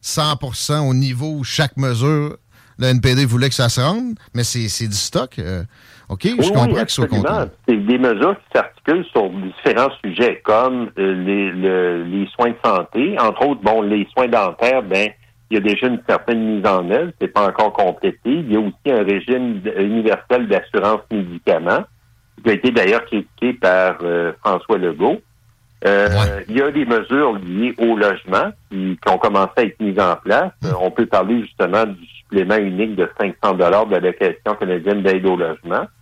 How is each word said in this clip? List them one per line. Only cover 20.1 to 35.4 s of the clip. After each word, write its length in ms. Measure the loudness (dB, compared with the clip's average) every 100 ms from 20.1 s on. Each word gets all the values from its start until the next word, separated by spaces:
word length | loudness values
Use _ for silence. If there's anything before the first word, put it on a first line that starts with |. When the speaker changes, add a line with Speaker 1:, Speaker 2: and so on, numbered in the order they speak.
| 0 0 0 2
Speaker 2:
d'assurance 540 | -2 0 0 2 0 -2
médicaments, 720 | -6 -6 -6 0 0 2 -2 -2 _ _ _ _ -6
qui 60 | -2
a 20 |
été 180 | 0 2
d'ailleurs 340 | 2 2 2
critiqué 480 | 0 -6 -6 _ -4
par, 420 | 0 2 4 2 0
euh, 300 | -2 0 -2 -2
François 340 | -2 -2 0 0
Legault. 420 | 0 0 0 0 _ _ _ _ _ _
Euh, 240 | 0 2 2
Speaker 1:
Ouais. 360 | 2 0 -2 -4
Speaker 2:
il 80 | 0
y 60 |
a 80 | 0
des 140 | 0
mesures 480 | 0 0 0 0 0 -2
liées 360 | -4 -2 -2 0
au 180 | 0 2
logement 560 | 2 0 -2 -2 -2 -6 _
qui, 260 | -6 -4 -4
qui 100 | 0
ont 60 | 0
commencé 320 | 2 2 0 0
à 60 |
être 160 | -2 0
mises 180 | -4 0
en 160 | 0 0
place. 360 | 0 0 0 -4
Speaker 1:
Hmm. 40 | -4
Speaker 2:
Euh, 60 | -2
on 80 | -2
peut 140 | 0 0
parler 340 | 2 2 0
justement 420 | -2 _ 0 2
du 220 | 0 -4 -16
supplément 500 | -20 _ -2 2 0
unique 380 | 0 -2 -4
de 160 | -2 -4 -2
cinq 160 | -6 -2
cents 120 | -2
dollars 320 | 2 4 4 2
de 60 |
l'allocation 600 | 0 0 0 -2 -2 -4
canadienne 480 | -4 -2 -2 0 0
d'aide 240 | 2 2 2
au 100 |
logement. 480 | 0